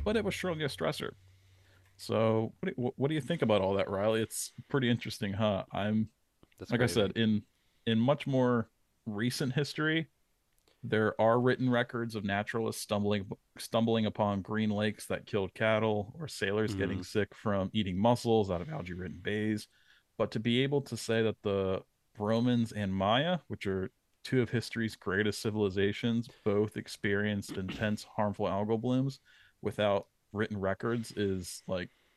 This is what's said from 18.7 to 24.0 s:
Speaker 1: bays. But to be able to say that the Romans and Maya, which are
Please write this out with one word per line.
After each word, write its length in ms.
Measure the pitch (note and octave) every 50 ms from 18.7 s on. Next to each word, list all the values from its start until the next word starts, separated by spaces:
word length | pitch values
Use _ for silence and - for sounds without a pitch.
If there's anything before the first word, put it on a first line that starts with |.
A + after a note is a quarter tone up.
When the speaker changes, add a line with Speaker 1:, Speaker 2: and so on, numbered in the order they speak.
| D#2 - F2+ F2+ F2 F2+ F2+ E2 D2 F2
Speaker 1:
bays. 460 | F#2 G2+ G#2 G#2+ G#2+ A2 G#2+ G#2 - - _ _ _ _ - _ _ _ _ -
But 120 | A2 -
to 80 | - A#2
be 240 | A2 A#2+ A#2 B2+ C3+
able 180 | C3+ C#3+ C#3 C3+
to 120 | - A#2
say 240 | A2+ - - A2+ A2+ A2
that 180 | G#2+ G#2 _
the 420 | - G#2 G2 G2 F#2+ F#2+ F#2+ - - _ _ _ _ _ _
Romans 540 | - G#2 G#2+ A2+ A2+ B2 B2 B2 A#2 A2+ G#2+
and 220 | G#2 G#2 G#2 F#2+ F#2+
Maya, 460 | F#2+ F#2+ G2+ A2+ C3 D3+ F3 F#3 D#3 -
which 180 | - - - -
are 240 | G2 F#2+ F#2+ F#2+ - _ _